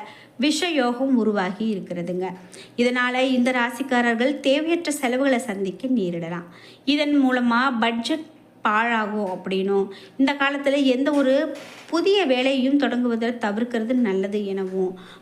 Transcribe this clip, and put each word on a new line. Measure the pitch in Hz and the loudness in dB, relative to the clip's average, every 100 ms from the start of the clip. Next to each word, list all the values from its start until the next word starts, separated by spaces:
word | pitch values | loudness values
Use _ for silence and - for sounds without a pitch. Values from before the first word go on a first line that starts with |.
| - - - - | -4 -18 -14 -2
விஷ | 285 302 359 | 0 0 0
யோகம் | 302 240 247 269 247 | 0 0 0 0 2
உருவாகி | 214 202 185 190 220 | 2 0 -2 -2 -2
இருக்கிறதுங்க. | 190 175 175 170 180 180 180 - - - - | -4 -6 -6 -4 -4 -6 -8 -16 -20 -8 0
இதனால | 240 247 247 | 0 2 0
இந்த | 254 269 254 247 | 2 2 2 2
ராசிக்காரர்கள் | 254 240 247 285 247 240 226 269 - | 2 0 -2 -2 2 2 2 0 0
தேவையற்ற | 269 294 311 339 320 | 2 2 2 -2 -2
செலவுகளை | 285 247 247 277 240 | -2 -2 0 2 0
சந்திக்க | - 196 185 180 262 | -2 -4 -4 -4 -2
நேரிடலாம். | 247 180 170 165 170 - - - - | 0 0 -4 -6 -8 -10 -18 -20 -8
இதன் | - 294 294 285 | -2 0 2 2
மூலமா | 262 254 240 233 269 233 | 2 2 2 2 2 2
பட்ஜெட் | 233 233 233 311 - - - - | 0 0 -2 -4 -6 -20 -20 -6
பாழாகும் | 226 214 233 226 202 208 196 | 0 0 2 0 -2 -4 -4
அப்படின்னும், | 175 185 190 190 196 196 - - - | -6 -4 -2 0 0 0 -6 -8 0
இந்த | 269 | 2
காலத்துல | 285 277 277 277 285 | 2 0 0 0 2
எந்த | 262 247 285 | 2 2 2
ஒரு | 285 262 277 311 - - - - | 2 4 2 0 -6 -14 -20 -6
புதிய | 330 392 403 | 0 2 4
வேலையும் | 311 247 262 269 262 285 | 4 2 2 2 2 2
தொடங்குவதை | 247 247 247 226 226 233 | 2 0 0 0 -2 -2
தவிர்க்கிறது | 208 208 240 233 220 | -4 -2 -2 -2 0
நல்லது | 254 220 190 202 208 196 | 0 2 0 -2 -2 -4
எனவும், | 196 185 190 185 185 - - | -4 -4 -2 -2 -4 -16 -14